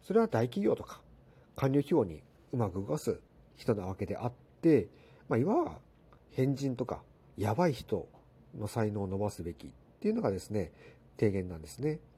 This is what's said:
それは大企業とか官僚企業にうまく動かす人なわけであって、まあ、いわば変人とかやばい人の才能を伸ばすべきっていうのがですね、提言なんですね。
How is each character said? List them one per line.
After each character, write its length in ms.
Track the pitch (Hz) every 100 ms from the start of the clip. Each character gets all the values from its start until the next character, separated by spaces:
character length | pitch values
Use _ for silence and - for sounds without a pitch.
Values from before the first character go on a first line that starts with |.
そ 100 | -
れ 80 | 202
は 60 | 226
大 200 | 117 123
企 160 | 196 202
業 120 | -
と 60 | -
か 160 | - - - - - - -
官 160 | 135
僚 80 | 139
企 200 | 139 170
業 80 | 101
に 140 | 76 - - -
う 40 | 127
ま 120 | 107
く 60 | 90
動 80 |
か 140 | 98 151
す 220 | - 98 - - - -
人 180 | - 104
な 100 | 92
わ 100 | 95
け 100 | 92
で 100 | -
あ 120 | 120
っ 40 | - - -
て、 260 | 165 143 - - - - -
ま 80 | 127
あ、 40 |
い 40 |
わ 220 | 147 277 320
ば 140 | - - - - - -
変 240 | - 131 135
人 220 | 139 123
と 80 | 123
か 180 | - - - - -
や 160 | 101 110
ば 120 | 180
い 60 |
人 340 | 131 - 95 - - - - - -
の 100 | 104
才 260 | - 107
能 100 | 104
を 40 | 98
伸 100 | 98
ば 120 | 104
す 120 | -
べ 100 | 85
き 200 | 85 76 - - -
っ 20 | 202
て 40 |
い 20 |
う 40 | 226
の 60 |
が 100 | 143
で 80 | 95
す 100 | -
ね、 240 | 104 85 - - - - -
提 140 | 110
言 160 | 98 90
な 80 | 85
ん 60 |
で 60 | 78
す 100 | -
ね。 220 | 139 151 -